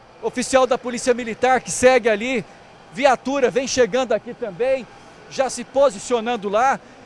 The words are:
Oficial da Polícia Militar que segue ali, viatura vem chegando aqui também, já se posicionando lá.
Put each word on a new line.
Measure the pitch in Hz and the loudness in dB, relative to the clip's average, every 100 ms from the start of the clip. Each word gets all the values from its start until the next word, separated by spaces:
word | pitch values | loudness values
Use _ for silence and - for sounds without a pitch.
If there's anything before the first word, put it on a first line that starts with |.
| - - | -20 -10
Oficial | 233 247 - 262 | -8 -6 0 2
da | 254 247 | 2 0
Polícia | 247 240 254 | -4 -4 -2
Militar | 240 233 202 247 254 | -2 -4 -2 2 2
que | - | -2
segue | - 254 254 220 | 2 4 6 2
ali, | 202 247 247 - - - - - | 0 -2 -4 -6 -16 -20 -20 -16
viatura | 165 269 240 254 277 240 | 0 2 2 -2 0 0
vem | 196 269 | 0 -2
chegando | 254 226 247 247 | 0 0 0 -2
aqui | 214 240 | -2 -4
também, | - 220 175 254 269 208 - - - - | -12 -10 -4 -2 -2 -4 -20 -20 -20 -10
já | - 262 | -4 -4
se | 247 | -6
posicionando | 220 262 277 196 - 240 226 240 202 | -4 2 2 0 -4 -4 -2 -4 -2
lá. | 208 269 220 - - | 0 0 0 -6 -20